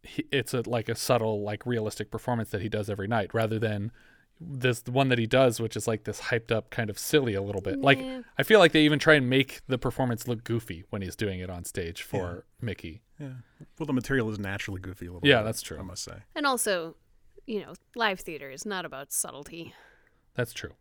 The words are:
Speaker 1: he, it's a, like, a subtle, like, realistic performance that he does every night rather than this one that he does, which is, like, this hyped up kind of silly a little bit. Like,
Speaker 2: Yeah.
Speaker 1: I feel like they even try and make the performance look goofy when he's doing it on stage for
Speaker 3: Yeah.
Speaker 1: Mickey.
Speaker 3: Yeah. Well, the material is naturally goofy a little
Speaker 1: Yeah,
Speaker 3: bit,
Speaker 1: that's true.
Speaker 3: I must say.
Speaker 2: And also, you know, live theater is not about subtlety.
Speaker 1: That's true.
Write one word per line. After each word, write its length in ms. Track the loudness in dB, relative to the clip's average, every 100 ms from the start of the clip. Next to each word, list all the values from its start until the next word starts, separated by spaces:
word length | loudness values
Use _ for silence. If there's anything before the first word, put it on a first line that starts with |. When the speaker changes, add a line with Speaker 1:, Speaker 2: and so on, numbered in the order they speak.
Speaker 1:
he, 220 | -10 -10 -2
it's 220 | -2 -2
a, 80 | -4 -2
like, 200 | -2 -2
a 60 | -6
subtle, 460 | 2 2 4 0
like, 240 | -2 -6 -2
realistic 460 | -2 -2 -6 -8
performance 380 | -6 -2 -2 -2
that 100 | -4
he 60 | -2
does 200 | -2 -2
every 180 | -4 0
night 260 | 0 0
rather 240 | 0 0 0
than 340 | -2 -2 -4 -8 _ _ _ _
this 440 | -12 0 0 0 -2
one 220 | 0 4
that 80 | 4
he 80 | 4
does, 340 | 6 6 4
which 140 | -4 -2
is, 100 | -2
like, 160 | -2
this 160 | -4 -8
hyped 320 | -2 -2 0
up 180 | -2 -2
kind 200 | -4 -4
of 100 | -4
silly 340 | 2 2 4 0
a 60 |
little 200 | -2 -4
bit. 180 | -2 2
Like, 180 | 4 4
Speaker 2:
Yeah. 220 | 2 -10 -12 -4
Speaker 1:
I 60 |
feel 160 | 6 10
like 140 | 10
they 80 | 8
even 160 | 6 6
try 140 | 8 6
and 120 | 6
make 320 | 2 2 -4 -4
the 100 | -2
performance 500 | -2 0 -2 -2 -4
look 160 | -6
goofy 400 | -2 -4 -4 -12 -8
when 120 | -6
he's 140 | -6 -4
doing 240 | -4 -2
it 100 | -6
on 140 | -8
stage 380 | -8 -6 -6 -8
for 160 | -6 -4 -4 -8 -14 _
Speaker 3:
Yeah. 60 | -8
Speaker 1:
Mickey. 360 | -8 -10 -14 _ _
Speaker 3:
Yeah. 120 | -14 -14 -18 _ -20 _
Well, 80 | -2
the 60 |
material 360 | 0 2 0 0
is 80 | -4
naturally 440 | -6 -6 -6 -8
goofy 240 | -10 -12 -12
a 60 |
little 140 | 0 4
Speaker 1:
Yeah, 120 | 6
Speaker 3:
bit, 60 | 4
Speaker 1:
that's 160 | -4
true. 180 | -8 -12
Speaker 3:
I 40 |
must 200 | -12 -12
say. 140 | -12 -14 -12 -2
Speaker 2:
And 100 | 0
also, 520 | 0 0 -2 -4 -14 _ _ _ -20 -8
you 140 | -8
know, 120 | -8 -18 _ 0
live 240 | 0 0
theater 320 | -8 -12 -12
is 140 | -12 -8
not 180 | -6 -8
about 280 | -12 -8
subtlety. 600 | -6 -6 -8 -14 -12 -14 -16 -20 _ _ _ _ -6
Speaker 1:
That's 160 | -4
true. 220 | -6 -14 -16